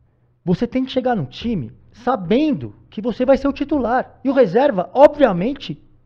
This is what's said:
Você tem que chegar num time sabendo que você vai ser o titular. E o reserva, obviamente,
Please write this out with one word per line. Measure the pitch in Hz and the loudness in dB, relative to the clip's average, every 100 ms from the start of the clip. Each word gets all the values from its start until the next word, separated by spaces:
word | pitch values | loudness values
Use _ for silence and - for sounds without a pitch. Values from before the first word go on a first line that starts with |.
| _ _ _ _ | _ _ _ _
Você | 170 180 240 | -4 -2 -2
tem | 254 | -4
que | 262 | -4
chegar | 262 247 226 | -2 -2 -2
num | |
time | 131 - 226 208 113 - _ | -4 -8 -6 -4 -6 -14 _
sabendo | - - 226 170 233 311 185 113 - _ | -8 -4 -4 0 2 2 -2 -6 -14 _
que | - | -8
você | 226 208 | -6 0
vai | 254 262 | 2 2
ser | 277 | 2
o | |
titular. | 269 277 302 226 247 - - | -4 -2 -2 0 -2 -2 -6
E | 262 | 0
o | |
reserva, | 277 214 202 285 190 170 | 2 2 4 2 0 -2
obviamente, | 240 302 294 254 175 214 277 - 147 _ _ | 4 4 4 0 2 -4 -6 -10 -14 _ _